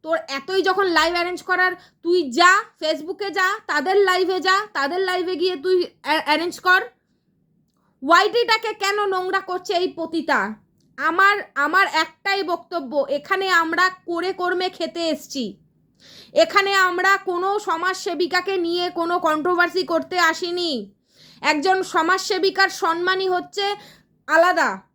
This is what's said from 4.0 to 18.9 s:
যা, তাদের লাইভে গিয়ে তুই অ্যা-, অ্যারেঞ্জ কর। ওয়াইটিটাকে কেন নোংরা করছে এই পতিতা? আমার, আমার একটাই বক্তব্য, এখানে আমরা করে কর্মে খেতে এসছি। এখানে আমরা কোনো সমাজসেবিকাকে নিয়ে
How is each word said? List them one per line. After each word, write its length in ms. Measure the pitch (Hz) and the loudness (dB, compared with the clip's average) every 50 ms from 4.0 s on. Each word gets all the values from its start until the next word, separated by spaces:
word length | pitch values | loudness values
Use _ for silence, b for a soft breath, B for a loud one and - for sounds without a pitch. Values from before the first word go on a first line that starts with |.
| 403 370 370 370 381 330 381 370 | 4 4 4 2 2 0 0 0
যা, 260 | 294 370 381 392 427 415 | 2 2 2 2 0 -4
তাদের 280 | _ 294 277 277 339 381 | _ -4 -2 -2 -2 -2
লাইভে 360 | 381 370 370 359 349 349 370 | -2 -2 -2 -2 -2 -4 -2
গিয়ে 200 | 285 349 370 359 | -2 -2 -2 -2
তুই 300 | 285 269 370 370 359 349 - _ _ | -2 0 0 2 2 0 -2 _ _
অ্যা-, 200 | - 269 302 311 - | -4 -2 -2 -2 2
অ্যারেঞ্জ 360 | 277 302 311 330 349 - - | 0 0 0 0 -4 -8 -2
কর। 220 | - 359 370 381 466 480 _ _ _ _ _ _ _ _ _ _ _ _ _ _ _ _ _ _ _ _ _ _ | 2 2 2 2 2 -2 _ _ _ _ _ _ _ _ _ _ _ _ _ _ _ _ _ _ _ _ _ _
ওয়াইটিটাকে 680 | 269 269 339 349 392 415 - 480 466 466 440 440 453 440 | 2 4 4 4 4 2 2 0 2 2 0 0 0 -6
কেন 340 | 427 427 392 392 403 415 415 | -6 -2 -2 -2 0 0 -2
নোংরা 340 | 392 381 370 370 370 392 381 | -2 -2 -2 -2 -2 -4 -4
করছে 340 | 381 - 359 359 370 - 392 | -4 -4 -8 -8 -4 -2 -2
এই 180 | 349 370 370 277 | -2 -2 -2 -4
পতিতা? 580 | - 320 320 330 330 285 311 277 220 196 208 214 - _ _ _ _ _ _ _ | -6 -8 -6 -6 -6 -2 0 0 0 0 -4 -8 -14 _ _ _ _ _ _ _
আমার, 540 | - 277 320 339 359 381 403 415 403 - - _ | -4 -4 0 2 4 4 4 4 2 -4 -8 _
আমার 320 | 269 285 302 320 381 392 | -2 -2 2 2 2 2
একটাই 560 | 339 - 320 330 330 _ _ _ 392 392 392 | 2 0 -2 -2 -2 _ _ _ -4 -2 -2
বক্তব্য, 640 | 381 339 349 339 - _ 359 339 277 240 269 285 269 - | -2 -4 -4 -6 -6 _ -8 -8 -6 -2 -2 -2 0 0
এখানে 400 | 277 285 294 - 392 381 392 381 | -2 -6 -2 -2 -2 -2 0 2
আমরা 420 | 370 339 330 320 339 349 370 370 359 - _ | 2 2 2 2 0 0 0 0 -2 -6 _
করে 260 | - 349 330 349 370 | -6 -4 -4 -2 -4
কর্মে 360 | 370 370 359 359 370 359 370 370 | -4 -2 -2 -2 -2 -2 -4 -4
খেতে 400 | 370 - 339 320 - 339 339 320 | -4 -6 -8 -6 -4 -4 -2 -2
এসছি। 500 | 302 302 - - - 277 233 196 - _ _ _ _ _ _ _ _ B B B B B B B | -2 -4 -8 -10 -8 -8 -8 -8 -10 _ _ _ _ _ _ _ _ B B B B B B B
এখানে 420 | B - 330 330 - 403 392 392 392 | B 2 2 4 4 0 2 2 2
আমরা 420 | 392 370 370 349 349 370 392 392 | 2 2 2 2 2 2 2 2
কোনো 420 | 392 381 381 349 349 370 392 403 415 | 2 0 -4 -4 -2 -2 -2 -2 -2
সমাজসেবিকাকে 1000 | 415 381 330 330 349 370 370 359 - 403 349 285 359 294 359 359 381 392 392 | -2 -4 -4 -2 -2 -4 -4 -4 -6 -6 -2 -2 -2 0 0 -2 -2 -2 -2
নিয়ে 340 | 370 339 339 339 349 359 359 | -2 -2 -2 -2 -2 -2 -4